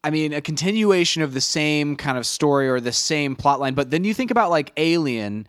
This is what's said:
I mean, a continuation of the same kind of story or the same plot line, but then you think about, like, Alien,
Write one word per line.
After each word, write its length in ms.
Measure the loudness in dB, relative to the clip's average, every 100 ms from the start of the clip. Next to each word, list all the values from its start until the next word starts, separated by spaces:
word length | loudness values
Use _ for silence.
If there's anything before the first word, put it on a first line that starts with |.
I 60 | -4
mean, 220 | -2 -2
a 80 | -4
continuation 800 | -6 -2 0 2 4 4 4 2
of 100 | -2
the 80 | -2
same 540 | -2 0 0 2 0 -2
kind 220 | -2 -4
of 80 | -4
story 420 | 0 2 2 2
or 120 | 0
the 120 | 0
same 440 | -4 -2 -2 -2 0
plot 240 | 0 2
line, 140 | 0
but 160 | -2 -2
then 120 | 0
you 100 | 0
think 160 | -2 0
about, 180 | 2 2
like, 220 | 2 0 -2
Alien, 680 | 2 2 0 -2 -4 -6